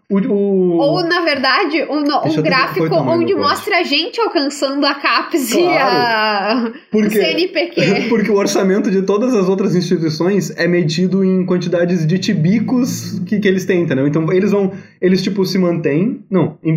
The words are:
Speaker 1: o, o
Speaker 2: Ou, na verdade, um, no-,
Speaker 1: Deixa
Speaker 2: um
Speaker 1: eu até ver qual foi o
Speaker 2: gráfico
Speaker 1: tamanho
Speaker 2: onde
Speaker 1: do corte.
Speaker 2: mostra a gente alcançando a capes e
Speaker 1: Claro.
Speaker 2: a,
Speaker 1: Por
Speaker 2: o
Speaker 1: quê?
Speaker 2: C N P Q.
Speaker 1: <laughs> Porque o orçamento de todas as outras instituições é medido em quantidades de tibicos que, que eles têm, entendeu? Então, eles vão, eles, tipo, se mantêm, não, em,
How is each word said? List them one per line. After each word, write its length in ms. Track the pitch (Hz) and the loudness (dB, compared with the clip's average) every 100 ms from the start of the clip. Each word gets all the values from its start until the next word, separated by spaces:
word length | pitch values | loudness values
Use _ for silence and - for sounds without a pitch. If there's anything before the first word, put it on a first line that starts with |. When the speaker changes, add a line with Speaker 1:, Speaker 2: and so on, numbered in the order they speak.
| - | -4
Speaker 1:
o, 120 | 196 | -2
o 560 | 247 202 202 196 180 170 | 0 0 0 2 2 2
Speaker 2:
Ou, 260 | 285 359 339 | 2 2 0
na 140 | 349 | 0
verdade, 600 | 330 277 269 262 359 330 - | 0 0 0 0 0 -2 -2
um, 120 | 294 | -2
no-, 160 | 285 277 | 0 0
Speaker 1:
Deixa 0 | |
Speaker 2:
um 0 | |
Speaker 1:
eu 0 | |
até 0 | |
ver 0 | |
qual 80 | - | 0
foi 120 | 311 | 0
o 40 | |
Speaker 2:
gráfico 440 | 302 262 - 392 330 | 0 0 0 -2 0
Speaker 1:
tamanho 320 | 339 277 339 | 0 0 0
Speaker 2:
onde 100 | 339 | 0
Speaker 1:
do 60 | 359 | 0
corte. 100 | 285 | 0
Speaker 2:
mostra 280 | 349 - 359 | -2 -2 -2
a 40 | |
gente 380 | 277 285 349 480 | 0 -2 -2 -4
alcançando 640 | 427 339 277 - 269 277 285 | -2 -2 -4 -2 -4 0 -2
a 80 | |
capes 580 | 294 302 349 339 330 240 | 0 -2 -2 -2 -2 0
e 100 | 269 | 0
Speaker 1:
Claro. 1040 | 349 320 269 247 240 220 214 208 196 247 233 | 2 2 2 2 0 0 0 0 0 -2 -2
Speaker 2:
a, 40 | - - | -6 -4
Speaker 1:
Por 120 | 214 | 0
Speaker 2:
o 60 | 214 | 2
Speaker 1:
quê? 100 | - | 2
Speaker 2:
C 120 | 311 | 0
N 160 | 220 359 | 0 -2
P 180 | - 339 | -2 -2
Q. 140 | - 175 214 | 0 0 0
Speaker 1:
<laughs> 80 | 240 | 0
Porque 200 | 220 214 | 0 2
o 60 | 202 | 2
orçamento 560 | 202 - 202 196 214 | 2 0 2 2 2
de 100 | 190 | 0
todas 320 | 185 202 254 | 0 0 2
as 140 | 233 185 | 2 2
outras 260 | 190 196 | 0 0
instituições 840 | 170 - 180 160 151 175 202 156 - | 0 0 0 0 -2 0 0 -2 -2
é 120 | 170 | 0
medido 560 | 175 156 - 185 190 | 2 0 0 0 2
em 200 | 190 185 | 2 0
quantidades 640 | 180 180 175 170 175 180 156 | 0 -2 0 0 0 0 0
de 100 | 180 | 0
tibicos 1000 | - 175 156 226 - 254 254 - - - - | 0 0 2 2 0 0 -2 -4 -8 -8 -4
que, 140 | 202 | 0
que 80 | 196 | 2
eles 160 | 190 | 0
têm, 180 | 180 180 | 0 0
entendeu? 240 | 160 131 143 | 0 0 0
Então, 260 | 156 160 | 0 0
eles 200 | 190 202 | 0 2
vão, 180 | 202 190 - - _ | 2 0 -4 -14 _
eles, 180 | 185 185 | 0 2
tipo, 240 | 196 196 | 0 -2
se 140 | 180 190 | 0 0
mantêm, 680 | 175 165 151 143 214 285 - | 0 0 0 0 0 -4 -2
não, 260 | 185 147 - | 0 0 -2
em, 80 | 160 | -2